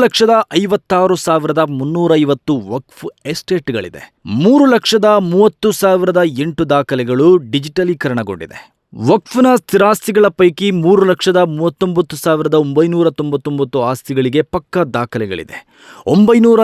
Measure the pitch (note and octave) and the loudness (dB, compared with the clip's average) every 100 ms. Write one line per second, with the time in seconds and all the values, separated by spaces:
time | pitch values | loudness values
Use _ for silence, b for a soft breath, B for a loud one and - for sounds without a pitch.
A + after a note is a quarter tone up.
0 | B3 - A3+ A3+ - E3+ G3 G3+ - F#3 | 2 2 2 2 0 -2 -2 -4 -2 0
1 | F#3 F3 - D#3+ D#3 D3+ D3+ C3+ C#3+ E3+ | 0 0 -2 -2 -2 -2 -2 -4 -4 -2
2 | E3+ D#3+ C#3+ C#3 - C#3 F#2+ C3 - - | 0 2 0 -2 -2 -4 -4 -10 -12 -18
3 | F2 - C#3 D#3+ - F#3 C#3+ A2+ F2+ D2+ | -18 -14 -12 -10 -6 -6 -4 -8 -8 -14
4 | - _ E2+ A2 F#3+ C#4+ C4+ A3+ - G#3+ | -20 _ -6 0 4 4 4 2 0 0
5 | G#3 G#3 F3 F3+ G#3+ - G#3+ - G3 F#3 | 2 2 2 2 2 2 -2 0 0 0
6 | F3+ F3+ E3+ B2+ D#3+ D3 D3+ C#3+ C3+ C3 | 0 0 0 -2 -6 -4 -2 -2 -2 -4
7 | A#2+ B2+ E3 F3+ A#2+ C#3+ D3+ F#3 F3+ E3 | -2 2 4 2 0 -6 -6 -4 -4 -2
8 | C#3+ A#2+ G2+ F2 E2 - - _ _ - | -4 -4 -6 -10 -12 -18 -20 _ _ -4
9 | A#2 G3 - A#3+ B3+ B3 - F#3+ G3+ G#3 | 0 0 0 0 2 2 0 0 2 0
10 | - G3+ G3+ - F3+ D3+ G3+ F#3 E3 G3+ | -2 2 2 2 0 0 -2 0 2 4
11 | F#3+ F3 F#3 F3+ F3 D3+ E3 - F#3 E3+ | 2 0 0 0 0 -2 -4 -2 -4 -2
12 | E3+ D3+ E3+ D#3 D3+ D#3 C#3+ C#3+ E3+ E3+ | -4 -4 -2 -2 0 0 0 0 0 2
13 | E3 C#3+ D3 C#3+ D3 C#3+ C3 C#3 A#2+ C3 | 0 -2 -6 -4 -4 -4 -4 -2 -4 -6
14 | - C3+ C3 C#3+ - F3+ - F3+ D3+ A#2+ | -6 -2 -2 -2 -2 -6 -6 -4 -4 -4
15 | A#2+ A#2 G#2 F2+ D#2 - _ B B B | -6 -6 -6 -8 -12 -18 _ B B B
16 | - F#3 G#3+ A#3 A#3 A3+ | 0 2 4 4 4 4